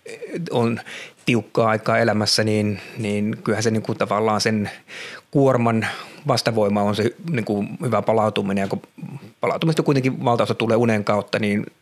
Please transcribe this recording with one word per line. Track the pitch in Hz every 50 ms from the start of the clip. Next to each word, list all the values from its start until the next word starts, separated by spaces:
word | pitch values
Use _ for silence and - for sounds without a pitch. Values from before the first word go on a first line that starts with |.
| - - - - - - - - 165 -
on | - 123 117 117 117 - - - - - - - - _ -
tiukkaa | - 120 110 104 - - - 113 110
aikaa | 110 107 - - 113
elämässä, | 117 117 113 104 107 104 - - - 107
niin, | 110 107 107 104 104 101 95 - - -
niin | 123 110 101 104 104 104 110 120 - -
kyllähän | 113 107 107 107
se | 117
niinku | 110 110 - - 110
tavallaan | - 110 - 101 104 110 113 107 101
sen | - 113 110 107 101 - - - - - - - - - - - _ _
kuorman | - 147 135 131 127 117 117 117 113 113 107 - - - - - - - -
vastavoima | 143 127 113 - 123 110 110 104 101 104 104
on | 101 104 104
se | 107 104
hy-, | 120 - - - 170
niinku | 156 120 104 - 104 101 104 - - - 165
hyvä | 123 110 101
palautuminen, | 101 - 110 110 107 107 - 107 101 98 98 98
ja | 98
kun | 95 - - - - - - - - 139 - - 107 - -
palautumista | - - - - - 160 156 - 143
kuitenkin | 156 143 135 127 131 131 - 135
valtaosa | 123 120 113 110 101 113
tulee | - 117 113 113
unen | 117 120 117 110 104 98
kautta, | - 104 101 98 - - 104
niin | 110 104 101 107 - - _ _